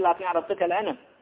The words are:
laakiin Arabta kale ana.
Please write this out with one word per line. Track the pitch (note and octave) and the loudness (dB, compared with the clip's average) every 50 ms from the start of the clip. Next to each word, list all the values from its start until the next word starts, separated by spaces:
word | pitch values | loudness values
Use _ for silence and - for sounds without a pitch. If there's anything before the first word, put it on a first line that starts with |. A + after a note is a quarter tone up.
laakiin | F#3+ F3 E3+ F3+ F#3+ | 2 2 2 2 -2
Arabta | F3+ E3 E3+ D#3+ - G3 | -2 -2 -2 -2 -2 -2
kale | - F3+ E3+ F3 | 0 0 0 0
ana. | G3+ G#3+ F3+ C3 - - - _ _ | 0 -2 -2 -4 -6 -10 -20 _ _